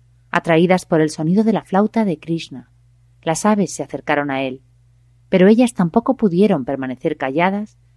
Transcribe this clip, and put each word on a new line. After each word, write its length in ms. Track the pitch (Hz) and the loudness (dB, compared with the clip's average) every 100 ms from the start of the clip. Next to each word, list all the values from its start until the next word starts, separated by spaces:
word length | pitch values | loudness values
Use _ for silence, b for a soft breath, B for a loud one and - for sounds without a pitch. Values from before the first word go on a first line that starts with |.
| _ _ _ | _ _ _
Atraídas 560 | 175 175 165 170 180 - | -4 2 2 4 2 2
por 160 | 165 | 0
el 80 | 156 | 0
sonido 340 | - 160 190 | -2 -2 0
de 100 | 220 | 0
la 100 | 196 | -2
flauta 420 | - 190 214 226 208 | -2 -2 0 -2 -2
de 140 | 151 | -4
Krishna, 520 | 156 165 - 127 123 _ _ _ _ _ | -6 -8 -8 -16 -20 _ _ _ _ _
las 240 | 165 160 208 | -4 -2 0
aves 240 | 208 175 | 0 -2
se 100 | - | -4
acercaron 480 | 143 139 - 147 143 | -10 -10 -4 -2 -2
a 140 | 135 | -4
él, 180 | 135 131 _ _ _ _ _ _ _ | -6 -8 _ _ _ _ _ _ _
pero 180 | 185 185 | 4 6
ellas 260 | 226 247 | 6 2
tampoco 440 | - 175 233 - 254 | 0 -2 0 -2 -2
pudieron 480 | 214 170 214 170 127 | 0 2 2 0 -2
permanecer 520 | 139 131 127 165 151 | -6 -6 -6 -6 -4
calladas 640 | 135 139 180 202 214 _ _ | -4 -2 -2 -2 -8 _ _